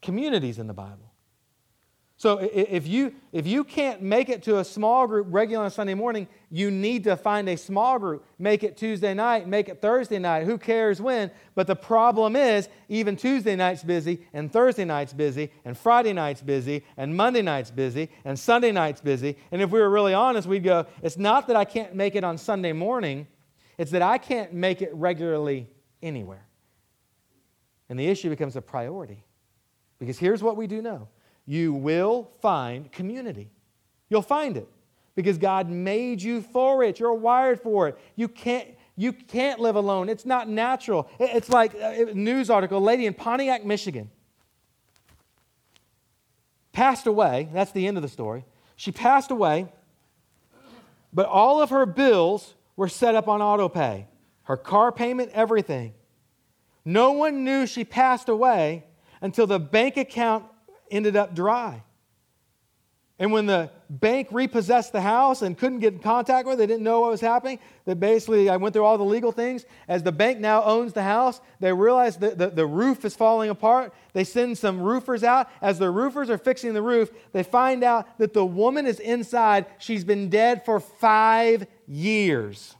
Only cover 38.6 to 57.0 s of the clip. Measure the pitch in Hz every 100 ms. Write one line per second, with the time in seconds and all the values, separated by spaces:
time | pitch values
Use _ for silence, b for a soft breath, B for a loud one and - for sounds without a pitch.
38.6 | 220 - b - 226 247 - 226 269 247
39.6 | 233 208 202 196 185 220 247 254 220 214
40.6 | 233 262 247 185 143 B 254 233 226 247
41.6 | 226 214 220 226 233 202 214 262 220 220
42.6 | 185 196 196 247 226 190 226 247 269 254
43.6 | 208 208 208 139 104 _ _ _ _ _
44.6 | _ _ _ _ _ _ _ _ _ _
45.6 | _ _ _ _ _ _ _ _ _ _
46.6 | _ - 254 262 233 208 190 127 156 165
47.6 | 190 196 185 202 143 - 110 117 127 b
48.6 | b b - - 247 269 262 247 185 151
49.6 | 185 _ _ _ _ _ _ _ _ b
50.6 | b b b b b 160 196 190 226 302
51.6 | 294 269 254 170 269 208 170 202 - _
52.6 | _ - 190 - 240 226 214 208 208 208
53.6 | 185 180 135 101 101 _ _ _ - 135
54.6 | - 196 233 240 240 254 240 202 220 220
55.6 | - 139 113 104 _ _ _ _ _ _
56.6 | _ _ - 190